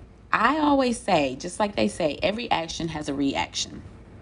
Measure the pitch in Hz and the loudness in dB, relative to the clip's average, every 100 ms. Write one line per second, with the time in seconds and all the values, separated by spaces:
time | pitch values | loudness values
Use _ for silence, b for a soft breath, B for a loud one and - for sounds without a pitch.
0 | - - - 170 226 311 294 277 254 226 | -20 -20 -2 2 4 4 4 4 2 0
1 | - 170 139 135 180 - 208 208 208 - | 2 2 2 -2 -6 -2 -2 2 0 2
2 | 160 - 170 214 240 165 165 - 165 156 | -2 0 0 0 0 -2 -2 -4 -4 -4
3 | 151 139 139 160 - - - - - - | -4 0 0 0 -2 -4 -6 -8 -14 -16
4 | - - | -20 -20